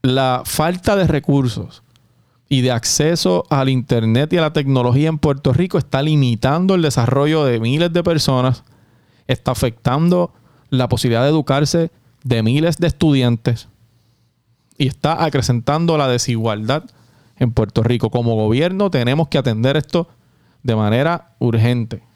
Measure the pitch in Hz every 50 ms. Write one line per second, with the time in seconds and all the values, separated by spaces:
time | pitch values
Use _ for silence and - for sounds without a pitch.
0 | - 127 127 135 135 131 127 120 - - - - 156 170 180 180 - - 202 196
1 | 180 151 156 143 - - 139 139 131 120 107 - - - - - _ _ _ _
2 | _ _ _ _ _ _ _ _ _ _ 143 131 123 123 120 117 - - - -
3 | 147 156 175 160 - 185 175 175 - _ 151 139 131 135 131 127 - - 127 117
4 | 113 110 113 123 147 156 175 175 160 151 156 156 143 135 135 127 120 120 123 139
5 | 151 160 160 147 - 151 139 135 - 139 120 147 180 185 - 175 - - - 135
6 | 143 156 156 147 135 123 117 104 - 131 143 170 185 190 190 180 160 147 123 135
7 | 117 113 - 139 143 151 160 156 147 131 120 113 113 117 135 151 175 175 165 175
8 | 165 175 165 151 - - 131 127 127 131 123 - _ _ _ _ _ _ _ _
9 | _ _ _ _ _ - 127 - - - 127 - - 120 113 _ _ 123 127 147
10 | 165 175 180 180 175 - _ _ _ _ _ _ _ _ 143 127 123 117 123 120
11 | - 123 117 113 127 143 156 160 143 - 139 143 147 139 - 170 165 170 _ _
12 | _ _ _ _ - 127 123 113 110 110 127 147 160 170 156 - 170 165 - -
13 | 170 156 143 135 127 120 117 113 _ 127 117 - - - _ _ _ _ _ _
14 | _ _ _ _ _ _ _ _ _ _ _ _ _ _ _ _ 143 127 131 -
15 | - 147 160 - 165 156 147 139 - - 123 117 113 - 143 160 170 170 160 151
16 | 143 131 123 117 - - 120 110 113 113 104 107 107 113 135 156 - - _ _
17 | _ _ _ _ _ _ _ _ 127 117 117 - 110 101 - 120 110 113 123 113
18 | - 110 - 123 117 117 113 110 107 107 113 131 160 180 185 190 208 190 180 127
19 | 120 120 131 156 165 - - 147 120 127 110 110 117 131 139 151 139 - - 170
20 | 175 _ _ _ _ _ _ _ _ _ _ _ - 123 113 110 107 104 110 123
21 | 143 165 175 165 - _ _ _ 120 120 117 113 110 120 123 120 113 107 117 95
22 | _ _ _